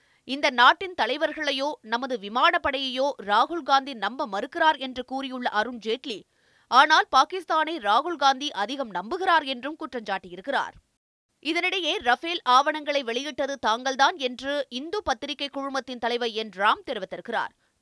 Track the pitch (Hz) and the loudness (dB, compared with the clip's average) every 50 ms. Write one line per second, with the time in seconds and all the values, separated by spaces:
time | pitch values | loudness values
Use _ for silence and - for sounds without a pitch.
0 | _ _ _ _ _ - 262 285 311 294 262 240 240 277 339 - 392 359 370 - | _ _ _ _ _ -8 -6 -2 -2 0 4 6 8 8 8 6 0 -6 -2 -2
1 | 226 226 262 302 320 302 302 311 302 285 277 269 269 294 302 - _ 220 226 240 | -2 -2 0 0 -2 -2 -2 -4 -4 -4 -2 -2 -2 -4 -4 -6 _ -6 -4 -4
2 | 262 254 254 208 190 202 226 247 294 339 349 339 - 294 277 277 269 262 247 254 | -4 -4 -6 -6 -6 -4 0 4 4 4 4 2 0 -2 -2 -2 -4 -4 -2 0
3 | 269 285 - - 196 196 208 220 269 - 339 339 269 285 277 277 269 285 269 220 | 0 0 -2 -4 -2 2 4 4 4 4 0 -4 0 2 2 2 2 0 -6 -4
4 | 196 208 240 269 302 226 196 202 254 285 - 339 330 311 311 262 269 262 247 254 | -4 -4 -4 -4 -6 -4 -4 -6 -6 -6 -2 2 2 2 2 2 -4 -8 -8 -8
5 | 247 - 262 269 269 262 254 254 247 208 - 208 214 240 254 226 196 220 226 254 | -8 -8 -6 -6 -6 -6 -6 -4 -4 -2 0 0 -2 -2 -6 -8 -4 -4 -4 -4
6 | - 294 214 170 - _ _ _ _ _ _ _ _ _ 226 254 302 302 311 349 | -4 -8 -10 -10 -12 _ _ _ _ _ _ _ _ _ 6 6 8 8 6 4
7 | 415 - - 262 262 - 359 381 330 - 339 320 311 311 339 311 208 202 208 254 | 4 4 4 4 4 4 0 -6 -4 0 0 0 0 0 -2 -2 0 2 2 2
8 | 294 359 349 262 285 269 269 262 285 294 - 185 208 214 277 269 269 220 185 175 | 2 0 -2 2 4 4 4 2 -2 -2 0 0 0 -2 -4 -6 -6 -6 -6 -8
9 | 185 226 349 349 370 370 330 320 294 269 262 240 233 285 320 - 320 285 - 240 | -6 -4 -4 -2 2 4 4 4 4 0 -4 -6 -6 -8 -8 -8 -10 -10 -10 -10
10 | 214 208 196 196 - 180 175 180 185 277 269 214 160 87 - - _ _ _ _ | -6 -6 -6 -6 -6 -10 -16 -12 -8 -4 -2 -2 -4 -4 -8 -16 _ _ _ _
11 | _ _ _ _ _ _ _ _ _ 277 320 339 349 370 370 392 339 294 349 415 | _ _ _ _ _ _ _ _ _ -2 -2 0 0 0 -2 -2 -2 -2 -4 0
12 | 247 247 247 - - 339 349 - - 254 247 262 277 311 302 302 294 294 285 285 | 2 2 2 2 0 -4 -6 -4 0 4 4 6 6 4 0 -4 -4 -2 -2 -2
13 | 269 220 226 247 277 302 269 - 277 262 277 254 - 220 220 240 254 269 269 262 | -2 -2 -4 -4 -6 -6 -6 -4 -4 -4 -4 -2 -2 0 0 0 -2 -4 2 4
14 | 277 320 381 302 269 247 254 220 254 277 285 294 - - 240 254 285 339 370 415 | 4 4 4 0 -4 -6 -6 -6 -6 -4 -4 -4 -4 -6 -8 -10 -8 -6 -6 -6
15 | - 311 262 220 - 285 294 - 285 277 - 277 269 277 262 269 254 - 254 233 | -4 -4 -4 -4 -4 -8 -8 -8 -8 -8 -6 -8 -8 -4 -6 -6 -6 -6 -8 -6
16 | 254 233 240 240 240 233 208 214 220 220 180 185 196 214 269 415 381 330 247 208 | -4 -4 -2 -2 -2 -4 -4 -6 -8 -8 -4 0 2 2 2 2 -2 -8 -8 -8
17 | 185 - 185 170 - - 220 196 143 - - _ _ _ _ _ | -8 -8 -10 -12 -10 -6 -6 -4 -4 -6 -10 _ _ _ _ _